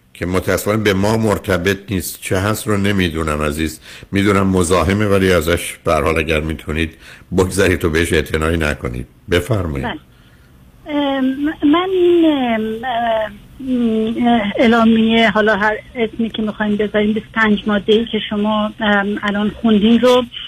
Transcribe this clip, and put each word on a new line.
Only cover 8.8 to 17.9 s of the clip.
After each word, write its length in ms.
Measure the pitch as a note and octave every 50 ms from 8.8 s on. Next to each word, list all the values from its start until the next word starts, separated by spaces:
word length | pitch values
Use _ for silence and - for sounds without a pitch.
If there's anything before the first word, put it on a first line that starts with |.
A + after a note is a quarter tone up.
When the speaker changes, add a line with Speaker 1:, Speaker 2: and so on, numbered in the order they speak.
| - B1 A#1+ B1+ C2 - _ - _ -
Speaker 1:
بفرمایید. 560 | F2 E2+ - - A#2 G2+ F2 D#2+ C#2+ C2+ -
Speaker 2:
بله. 120 | A3+ - - - _ _ - _ - - _ - _ - - - - - - -
ام، 380 | D#4+ D4 D4 C#4+ C4+ C4+ C4+ C4 C4 C4+ C#4 C#4+ D4+ D#4 -
من 260 | - C#4+ D4+ E4+ F#4 F#4+
این، 320 | F#4+ F#4 F4 F4 F4 E4+ E4
ام، 380 | D#4 D4 C4+ B3+ A#3+ A3+ A3 A3 A3 A3 A3+ A#3
ام، 1700 | C4 A#3+ A#3 A#3 A#3 A3+ A3 G#3+ G#3 G#3 G#3 - - - - C4 C4 B3+ A#3+ A#3+ A3+ A3 A3 A3 A3 A#3 A#3+ A#3+ A#3+ A#3+ A#3 G3+ G3+ -
اعلامیه، 720 | - C#4 A3+ A#3 A#3 A3+ A3+ A3+ A3 A3 A3+ A3+ A3+ A3+ G#3+
حالا 260 | F#3+ G#3+ G#3 A3 G#3+
هر 200 | F#3+ G#3+ G#3+ G#3+ G#3+ - - -
اسمی 360 | B3+ A3+ A3 E3+ - A3+ G#3+
که 120 | - -
می‌خوایم 340 | A3 G#3 G3+ - G#3+ G#3+ G#3
بذاریم، 360 | G#3 G#3 G3+ - G#3 G#3 G#3+
بیست 140 | A3 A3 -
و 140 | - - A3+
پنج 220 | A3 G#3+ G#3 F#3+ -
ماده‌ای 400 | G#3+ G#3 G3+ F#3 A3+